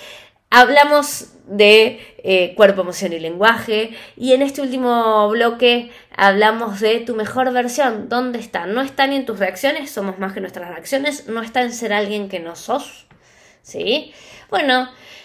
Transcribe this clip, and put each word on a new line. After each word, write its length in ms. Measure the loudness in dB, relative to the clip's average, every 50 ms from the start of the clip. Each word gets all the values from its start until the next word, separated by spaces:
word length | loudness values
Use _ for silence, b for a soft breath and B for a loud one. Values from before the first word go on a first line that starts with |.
| B B B B B B B _ _ _
Hablamos 840 | 6 6 8 8 8 6 6 6 4 2 0 -2 -6 -12 -14 -16 -20 -20 _
de, 540 | -4 2 4 6 8 8 8 6 4 B B B B B -8
eh, 360 | -2 0 0 2 0 0 4
cuerpo, 260 | 4 6 6 6 2 -4
emoción 300 | -6 -6 -6 -6 -6 -6
y 80 | -6
lenguaje, 720 | -8 -8 -4 0 2 2 2 0 -2 -4 -4 -4 -4 -6 -8 B B B B
y 160 | -6 0 2 2
en 100 | 4 2
este 180 | 0 -2 -4
último 680 | -6 -4 -4 -2 -2 0 0 0 2 2 2 2 2 2
bloque 600 | 2 0 0 0 0 2 2 2 2 2 -2 B B B B B -2
hablamos 640 | 2 4 4 4 4 4 2 2 0 -4 -6 -4 -2
de 200 | 0 0 0 0
tu 140 | -2 -4 -6
mejor 380 | -6 -6 -4 -2 -2 -2 0 0
versión. 560 | -2 -2 -2 -2 -2 0 0 -2 -4 -6 -4
¿Dónde 300 | -4 -4 -2 -4 -6 -8
está? 280 | -10 -8 -8 -8 -6
No 140 | -4 -4 -4 -4
está 240 | -4 -2 -2 -2
ni 100 | 0 0
en 100 | -2 -4
tus 120 | -6 -4 -4
reacciones, 520 | -4 -4 -2 -2 -2 -2 -2 -4 -8 -10
somos 280 | -8 -8 -8 -8 -6 -8
más 140 | -8 -8 -8
que 80 | -10
nuestras 280 | -12 -12 -12 -14 -16 -14
reacciones, 580 | -14 -16 -8 -6 -4 -4 -4 -4 -6 -8 -10
no 160 | -10 -10 -8 -8
está 200 | -6 -4 -2 -2
en 100 | -2 -4
ser 200 | -8 -6 -4 -2
alguien 360 | -2 -2 -2 -4 -6 -6 -8
que 120 | -10 -10
no 140 | -10 -12 -14
sos, 500 | -12 -8 -6 -6 -6 -6 -10 -18 -20 _ _ b b b b b b b b b b _
¿sí? 500 | -14 -10 -8 -4 -4 -4 -4 -4 B B B B B B B B B
Bueno, 420 | -4 -2 0 2 0 0 0 -4 B B B B B B B